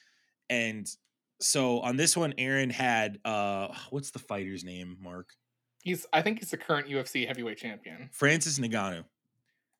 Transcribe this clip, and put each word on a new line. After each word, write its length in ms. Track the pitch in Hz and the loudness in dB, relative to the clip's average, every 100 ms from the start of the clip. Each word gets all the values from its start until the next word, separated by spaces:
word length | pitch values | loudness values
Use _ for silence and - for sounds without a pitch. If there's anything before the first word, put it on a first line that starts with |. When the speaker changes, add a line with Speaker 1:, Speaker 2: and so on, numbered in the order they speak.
| _ _ _ _ - | _ _ _ _ -2
Speaker 1:
And 380 | 123 113 107 101 - _ _ _ - | 0 0 -4 -10 -12 _ _ _ -2
so 380 | - 147 127 120 | 2 4 4 2
on 160 | 123 131 | 2 4
this 180 | 160 170 | 4 4
one, 180 | 160 127 | 2 0
Aaron 320 | 131 135 131 | 0 2 2
had, 500 | 120 127 113 107 101 113 | 2 4 4 2 -2 -2
uh, 500 | 107 101 98 98 - - | 0 0 0 -4 -8 -8
what's 220 | 143 139 | -8 -8
the 80 | - | -12
fighter's 440 | - 101 95 95 | -6 -6 -4 -8
name, 340 | 90 90 90 90 | -8 -10 -10 -12
Mark? 300 | 92 90 92 _ _ _ _ _ | -12 -14 -14 _ _ _ _ _
Speaker 2:
He's, 220 | 180 180 - | -2 -2 2
I 80 | 156 | 2
think 180 | 202 220 | 4 0
he's 100 | 185 | -4
the 60 | - | -6
current 300 | - 147 143 | 0 0 0
U 100 | 135 | -2
F 80 | 127 | -2
C 180 | 135 120 | -2 -2
heavyweight 320 | 127 117 107 | -4 -6 -6
champion. 520 | 120 101 95 85 135 | -8 -10 -14 -16 -14
Speaker 1:
Francis 460 | - 143 160 160 139 | 2 4 6 2 0
Ngannou, 460 | 117 110 98 85 - _ _ _ _ _ _ | 0 0 0 -4 -10 _ _ _ _ _ _